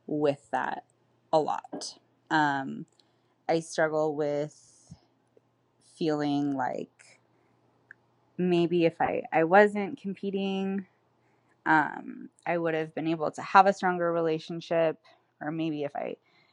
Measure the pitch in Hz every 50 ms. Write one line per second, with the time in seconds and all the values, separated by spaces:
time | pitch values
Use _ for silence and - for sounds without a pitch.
0 | _ - 156 151 151 147 139 139 _ _ - 127 131 - - - - _ _ _
1 | _ _ _ _ _ _ - 160 147 - - - - - - - - - - -
2 | _ _ _ _ _ - 160 156 151 147 139 139 135 139 147 151 165 - _ _
3 | _ _ _ _ _ _ _ _ _ - 165 165 165 - - - 160 156 156 156
4 | 151 156 147 147 156 147 147 143 151 147 - - - - - _ _ - - -
5 | _ _ _ _ _ _ _ _ _ _ _ _ _ _ _ _ _ _ - -
6 | 175 156 151 147 147 147 143 143 143 143 139 135 127 - - - - - _ -
7 | - - - _ _ _ _ _ _ _ _ _ _ _ _ _ _ - - _
8 | _ _ _ _ _ _ _ - 180 180 175 170 170 160 175 175 165 165 160 -
9 | 151 - - - - - - 160 165 160 180 202 208 208 202 208 202 180 - -
10 | - 196 190 - - 196 190 196 196 196 196 190 196 196 196 196 185 - _ _
11 | _ _ _ _ _ _ _ _ _ _ _ _ - 151 156 156 143 - - -
12 | - - - - - - _ _ - 165 170 175 165 165 160 156 160 156 - 156
13 | 156 160 165 160 151 156 - - - - - 196 190 196 190 - 196 185 180 175
14 | 170 170 170 170 165 165 160 160 - - 170 165 165 - 175 165 165 160 156 -
15 | _ _ - _ _ _ _ - 156 147 160 160 160 165 151 147 143 143 - -
16 | - - - - _ _ _ _ _ _